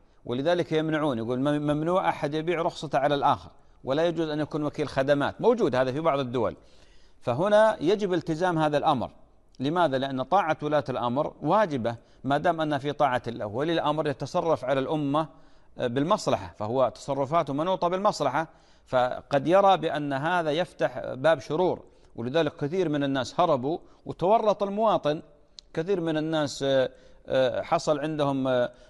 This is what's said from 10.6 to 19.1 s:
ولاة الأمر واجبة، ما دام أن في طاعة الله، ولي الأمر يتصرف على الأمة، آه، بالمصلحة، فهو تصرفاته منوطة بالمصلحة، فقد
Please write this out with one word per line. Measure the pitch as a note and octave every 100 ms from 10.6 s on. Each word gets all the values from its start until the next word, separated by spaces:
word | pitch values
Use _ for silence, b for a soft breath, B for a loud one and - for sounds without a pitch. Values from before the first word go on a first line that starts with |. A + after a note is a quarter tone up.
ولاة | D3+ D3 C3+
الأمر | B2 A#2+ B2 D#3 -
واجبة، | C#3 G3+ G#3 C#3 A2 A2+ b b
ما | B2+ C#3+
دام | F3 E3
أن | D#3 C#3+
في | C#3+
طاعة | C#3 C#3+ B2 A#2+
الله، | A#2+ G#2+
ولي | A2 D#3
الأمر | E3 D3 D3+ D3+
يتصرف | C#3 C#3 F3+ E3 D3
على | B2 C3+
الأمة، | C3+ D#3 C#3+ D3 E3 b b b b -
آه، | B2
بالمصلحة، | A#2+ D#3 G#3 - A2 F2 -
فهو | G#2+ B2+ B2
تصرفاته | - - C#3 C3+ E3 D3+
منوطة | C#3 E3+ F#3 F3
بالمصلحة، | F#3 G#3 - C#3 C3+ E3 b b b -
فقد | B2+ B2